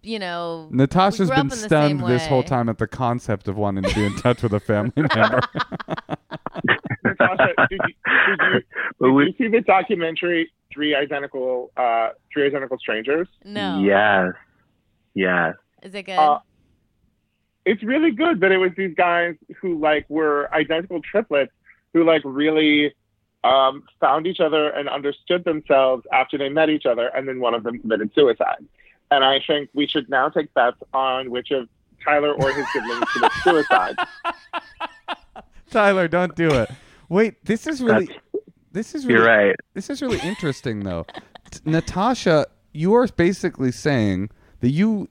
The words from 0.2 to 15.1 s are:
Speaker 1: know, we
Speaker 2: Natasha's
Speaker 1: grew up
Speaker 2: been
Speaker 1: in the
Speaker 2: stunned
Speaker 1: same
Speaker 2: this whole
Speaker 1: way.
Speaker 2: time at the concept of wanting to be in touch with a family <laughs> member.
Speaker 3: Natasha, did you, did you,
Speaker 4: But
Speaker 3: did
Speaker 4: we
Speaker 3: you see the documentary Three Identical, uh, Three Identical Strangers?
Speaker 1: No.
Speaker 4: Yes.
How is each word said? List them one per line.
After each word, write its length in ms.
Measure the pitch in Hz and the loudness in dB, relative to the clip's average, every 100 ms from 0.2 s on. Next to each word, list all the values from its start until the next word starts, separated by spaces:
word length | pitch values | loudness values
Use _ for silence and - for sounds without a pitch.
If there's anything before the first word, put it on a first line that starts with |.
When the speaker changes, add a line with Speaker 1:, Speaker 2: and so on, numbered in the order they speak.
Speaker 1:
know, 480 | 185 175 170 165 156 | -6 -6 -6 -8 -6
we 60 | 131 | 0
Speaker 2:
Natasha's 520 | 139 175 190 190 185 | 2 4 2 2 0
Speaker 1:
grew 100 | 175 | 2
up 40 | |
Speaker 2:
been 0 | |
Speaker 1:
in 40 | 139 | 0
the 80 | 233 - | -4 0
Speaker 2:
stunned 340 | 156 147 147 | 2 4 2
Speaker 1:
same 80 | 120 | 0
Speaker 2:
this 160 | 123 127 | 0 2
whole 140 | 135 | 0
Speaker 1:
way. 60 | 123 | 0
Speaker 2:
time 220 | 131 117 | -2 -2
at 100 | 113 | -2
the 80 | 110 | -6
concept 640 | - 123 120 - 104 - | -2 -2 -2 -4 -6 -4
of 80 | 98 | -4
wanting 260 | 104 98 | -4 -2
to 100 | 95 | -2
be 100 | 104 | 0
in 100 | 104 90 | -2 0
touch 260 | 123 120 | 0 0
with 80 | 117 | 0
a 80 | 101 | -2
family 320 | - 104 107 | 0 -2 0
<laughs> 20 | - | -2
member. 440 | 151 113 110 123 123 - 156 - - 160 - 156 _ 143 - - 147 - - 123 | 0 2 2 2 -2 -6 -8 -8 -10 -10 -10 -14 _ -14 -12 -6 -2 -2 -2 -4
Speaker 3:
Natasha, 480 | - - 110 185 131 - 113 | -4 0 0 2 0 2 0
did 120 | 190 - | 0 -6
you, 80 | - - - - 190 | -6 -2 0 2 0
did 160 | 131 | 0
you, 80 | - - - - - | 0 -4 -10 -10 0
Speaker 4:
But 80 | 131 | 4
Speaker 3:
did 60 | |
Speaker 4:
we 100 | 135 143 | 4 4
Speaker 3:
you 80 | 185 | 0
see 100 | 226 | 0
the 120 | 220 | 2
documentary 880 | - 190 180 190 165 160 175 170 165 _ _ | 4 2 2 -2 -2 -4 -2 -2 -4 _ _
Three 220 | - 151 | -6 -2
Identical, 760 | 147 143 147 139 135 127 127 127 - | 0 -2 -6 -8 -6 -4 -4 -6 -2
uh, 340 | 123 113 113 - _ | 0 0 -2 -6 _
Three 140 | 151 143 | 0 0
Identical 320 | 139 135 127 | 0 -6 -8
Strangers? 500 | - 110 113 151 180 _ | -6 -6 -2 -2 -4 _
Speaker 1:
No. 360 | 190 - 95 95 | -12 -6 -4 0
Speaker 4:
Yes. 520 | 98 98 107 98 90 - _ _ _ _ _ _ _ | 2 4 4 2 0 -6 _ _ _ _ _ _ _